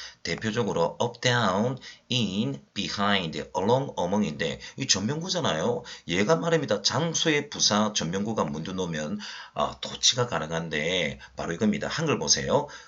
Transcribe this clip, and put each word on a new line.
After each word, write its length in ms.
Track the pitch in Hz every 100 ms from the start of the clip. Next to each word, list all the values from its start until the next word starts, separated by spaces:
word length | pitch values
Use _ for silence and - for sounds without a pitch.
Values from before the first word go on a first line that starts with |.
| - -
대표적으로 760 | - 85 113 113 104 85 82 -
up, 180 | 113 -
down, 580 | 127 120 104 95 123 131 - - -
in, 500 | 123 101 95 135 139 -
behind, 640 | 104 87 - 101 101 82 76 - 92
along, 360 | 95 131 139 -
among인데 600 | 87 104 87 71 80 - - -
이 80 | 135
전명구잖아요. 1000 | 95 107 151 180 175 107 80 104 120 - - -
얘가 280 | 87 104 165
말입니다. 440 | 170 165 123 101
장소의 720 | - 127 165 156 165 147 143
부사 420 | 87 - 104 107
전명구가 500 | - 82 95 104 107
문두 280 | 95 78 80
놓으면 460 | 92 87 78 76 104 - - -
아, 220 | - 69 -
도치가 460 | - - - 127 120
가능한데 920 | 82 78 82 82 76 80 92 76 69 - -
바로 160 | 78
이겁니다. 360 | 82 107 71 71
한글 300 | - 160 120
보세요. 480 | 73 73 67 123 - -